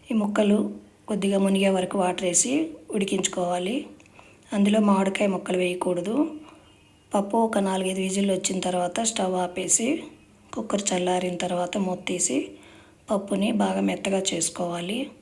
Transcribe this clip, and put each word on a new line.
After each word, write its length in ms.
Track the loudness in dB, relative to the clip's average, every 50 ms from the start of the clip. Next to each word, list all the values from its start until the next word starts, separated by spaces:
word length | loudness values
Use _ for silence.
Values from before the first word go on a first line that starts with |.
| _ 0
ఈ 40 | 0 0
ముక్కలు 360 | 0 2 2 2 4 6 4 4 2 -2 -6 -12 -18 -20 -20 _ _ -4
కొద్దిగా 280 | -2 0 0 2 2 2
మునిగే 260 | 4 4 4 4 4 4 4
వరకు 220 | 2 0 0 0 0
వాటర్ 240 | 0 0 0 0 -2
వేసి 240 | 0 2 2 2 2 0 0 0 -2 -6 -14 -12 -4 -2
ఉడికించుకోవాలి. 840 | -2 0 0 0 -2 -2 -2 -2 -2 -2 0 0 -2 -2 -2 -4 -4 -6 -10 -18 -20 -20 -20 -20 -20 -20 -20 -20 -20 -14 -4 0
అందులో 220 | 2 4 4 4 4 6 6
మామిడికాయ 400 | 4 4 4 0 0 0 0 0 0
ముక్కలు 240 | -2 -2 -2 0 0
వేయకూడదు. 540 | 2 0 0 -2 -2 0 0 0 -2 0 0 0 0 0 -2 -12 -16 -20 -20 -20 -20 -20 -20 _ _ _ _ _ _ _
పప్పు 240 | 0 0 0 2 2 2 2
ఒక 120 | 2 2 0 2 2
నాలుగైదు 340 | 0 0 0 -2 -2 -2 -2
విజిల్లు 260 | -2 0 0 2 2 2
వచ్చిన 220 | 2 2 0 0 0 -2
తర్వాత 340 | 0 0 0 -2 0 -2 -2 -2 -2
స్టవ్ 260 | 0 0 -2 0 0 0 -2
ఆపేసి, 420 | -2 -4 -6 -2 0 0 0 2 0 -2 -2 -4 -12 -18 -20 -20 _ -20 _ _ -10 -8
కుక్కర్ 300 | -8 -4 -2 -2 -2 0 0
చల్లారిన 500 | -2 0 0 0 0 0 0 -2 -4 -4 -4
తర్వాత 300 | -2 -2 -2 -2 -2 -2 -2 -2
మూత 160 | -2 -4 -4 -4 -6
తీసి, 260 | -2 -2 -2 0 0 -2 -2 -4 -12 -20 -20 -20 -20 -20 -20 -20 -20 _ _ -2
పప్పుని 380 | -2 -2 0 -2 0 0 0 0 2 2
బాగా 220 | 0 0 0 0 0 0
మెత్తగా 300 | -2 -2 -2 -2 0 0 -2 -2
చేసుకోవాలి. 680 | -2 -2 -2 -2 -2 -4 -4 -4 -4 -6 -6 -6 -4 -6 -6 -8 -12 -20